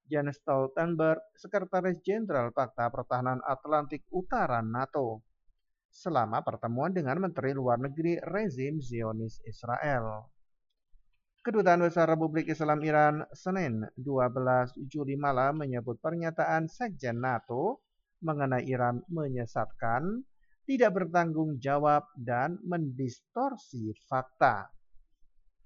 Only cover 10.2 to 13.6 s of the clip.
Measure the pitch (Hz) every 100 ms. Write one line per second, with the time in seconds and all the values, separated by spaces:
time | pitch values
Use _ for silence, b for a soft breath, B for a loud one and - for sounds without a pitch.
10.2 | 117 _ _ _ _ _ _ - _ _
11.2 | _ _ - 220 180 175 170 170 160 160
12.2 | 160 156 156 156 151 151 156 151 151 151
13.2 | - 135 185 190